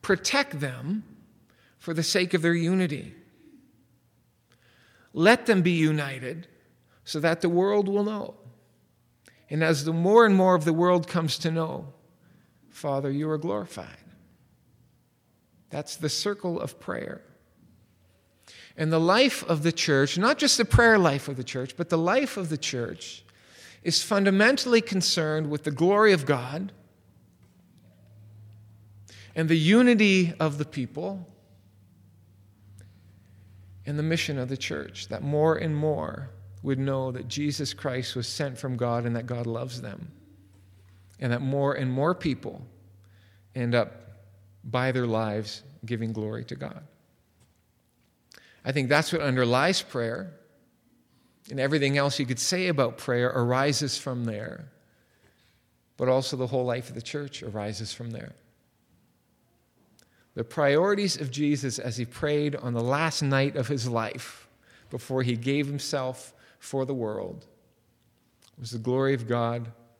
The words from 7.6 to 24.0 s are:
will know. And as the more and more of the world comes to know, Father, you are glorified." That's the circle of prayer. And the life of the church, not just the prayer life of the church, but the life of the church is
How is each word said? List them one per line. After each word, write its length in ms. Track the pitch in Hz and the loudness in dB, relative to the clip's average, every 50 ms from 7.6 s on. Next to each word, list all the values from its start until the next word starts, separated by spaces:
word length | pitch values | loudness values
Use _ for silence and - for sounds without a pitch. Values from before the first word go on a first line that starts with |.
| 185 196 208 208 202 190 | 2 4 2 2 2 2
will 160 | 196 202 202 | 0 0 0
know. 320 | 214 214 202 - - - - - - - _ _ _ _ _ _ _ _ _ _ _ _ _ _ - _ _ _ _ | 0 -4 -6 -8 -10 -12 -18 -20 -20 -20 _ _ _ _ _ _ _ _ _ _ _ _ _ _ -20 _ _ _ _
And 140 | 147 156 160 | -2 0 2
as 200 | 160 165 139 143 | 2 2 2 0
the 80 | 160 | -2
more 320 | 165 170 170 190 214 233 233 | 0 2 4 8 8 10 10
and 120 | 214 196 | 10 8
more 180 | 190 185 185 180 | 6 8 6 6
of 100 | 175 151 | 4 4
the 80 | 170 | 2
world 360 | 160 160 175 180 180 175 165 - | 2 4 4 4 4 4 2 0
comes 300 | - 180 160 151 - - | -2 0 0 0 -2 -2
to 120 | - 165 | -4 -4
know, 420 | 160 165 160 160 - - 165 139 - _ _ _ _ _ _ _ _ _ _ _ _ _ _ _ | -2 -2 -4 -4 -6 -10 -12 -14 -18 _ _ _ _ _ _ _ _ _ _ _ _ _ _ _
Father, 400 | - - - 147 139 139 139 139 | -16 -8 -4 -2 -2 -2 -2 -2
you 180 | 135 143 151 156 | -2 -2 -2 -2
are 80 | 156 151 | -4 -2
glorified." 680 | 151 175 202 208 196 - - - 82 - - - - - - - - _ _ _ _ _ _ _ _ _ _ _ _ _ _ _ _ _ _ _ _ _ _ _ _ _ _ _ _ _ | -2 -4 -4 -4 -6 -8 -12 -14 -14 -14 -18 -20 -20 -20 -20 -20 -20 _ _ _ _ _ _ _ _ _ _ _ _ _ _ _ _ _ _ _ _ _ _ _ _ _ _ _ _ _
That's 260 | - 143 147 - - | -10 -10 -10 -10 -10
the 140 | - - 147 | -6 -4 -4
circle 500 | - - - 208 202 202 - 180 170 - | -4 -2 -4 -4 -4 -4 -6 -6 -4 -4
of 180 | - - - - | -6 -8 -10 -12
prayer. 440 | - - - - - - - - - _ _ _ _ _ _ _ _ _ _ _ _ _ _ _ _ _ _ _ _ _ _ _ _ - - - - - _ | -10 -8 -8 -8 -8 -10 -12 -14 -18 _ _ _ _ _ _ _ _ _ _ _ _ _ _ _ _ _ _ _ _ _ _ _ _ -20 -20 -20 -20 -20 _
And 160 | - 156 160 | -4 -2 2
the 80 | 165 160 | 2 4
life 420 | 160 175 190 233 277 262 - - | 4 4 6 6 6 4 2 -2
of 220 | - - 170 147 147 | -2 -2 -2 2 2
the 80 | 170 | 0
church, 440 | 160 - - 165 143 135 139 139 - | 0 0 2 4 4 4 4 2 2
not 220 | 175 196 247 - - | 2 2 2 2 4
just 180 | 302 277 - | 2 2 4
the 80 | - 226 | 2 2
prayer 340 | - - - 233 233 220 202 | 4 6 6 8 8 8 8
life 280 | 180 160 139 139 - | 6 4 2 0 -4
of 100 | - 135 | -6 -8
the 60 | 127 | -8
church, 340 | 123 - - 131 127 135 - | -8 -6 -6 -6 -6 -6 -6
but 120 | - 170 170 | -8 -2 0
the 100 | 175 165 | 0 0
life 380 | 165 175 208 262 285 - - | 2 2 2 2 0 0 -4
of 120 | 202 185 156 | -6 -4 -4
the 80 | 156 | -4
church 680 | 143 - - - 123 117 - - - - - - - _ - _ _ _ - - - - - - - | -4 -4 -4 -4 -4 -4 -6 -8 -12 -14 -16 -16 -18 _ -20 _ _ _ -20 -20 -20 -20 -20 -20 -6
is 200 | - 175 160 - | -4 0 0 0